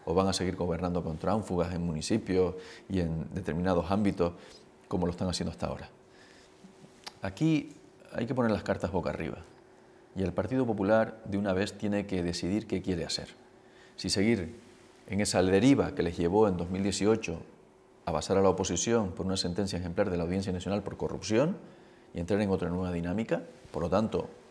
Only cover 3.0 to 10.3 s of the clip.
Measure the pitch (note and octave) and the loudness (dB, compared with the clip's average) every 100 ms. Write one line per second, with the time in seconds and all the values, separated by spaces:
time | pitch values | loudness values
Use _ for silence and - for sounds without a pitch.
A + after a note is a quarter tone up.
3 | E2 D#2+ - G2 F#2+ D#2+ F#2 F2 E2 G2 | 0 -2 -6 -6 -4 -2 2 2 2 2
4 | G2+ - E2+ - - - - - - F#2 | 2 2 0 -2 -14 -20 -20 -20 -6 -2
5 | F2 - F#2 F2 E2+ - E2 - - - | -2 -2 -2 -2 -4 -4 -6 -6 -12 -20
6 | - - - - - - - - - - | -20 -20 -20 -20 -20 -20 -20 -20 -20 -20
7 | - - G2 - D#3+ D3+ - - - - | -18 -8 -8 0 2 2 -2 -12 -20 -20
8 | - - A#2+ B2+ A#2 F#2+ - F#2+ F2+ F2+ | -10 -6 -2 0 2 2 0 -2 0 0
9 | D2 E2 D#2 - - - - - - - | -2 -2 -4 -6 -14 -20 -20 -20 -20 -20
10 | - F#2 F2+ | -12 -4 -2